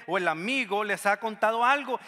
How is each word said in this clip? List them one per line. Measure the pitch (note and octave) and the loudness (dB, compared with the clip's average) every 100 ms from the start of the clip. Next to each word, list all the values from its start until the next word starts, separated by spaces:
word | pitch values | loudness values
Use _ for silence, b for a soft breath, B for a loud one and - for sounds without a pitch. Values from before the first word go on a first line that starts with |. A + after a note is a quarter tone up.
| B | B
o | F#3 | -2
el | F3 | 0
amigo | D#3+ G3 C4+ G#3+ G3+ | 0 -2 -2 -2 -2
les | G#3 F#3+ G3+ | -2 -2 0
ha | G#3 | 0
contado | A3+ G#3+ G#3+ A3+ | -2 0 0 2
algo | A#3+ C#4+ B3+ A#3+ | 4 2 0 -6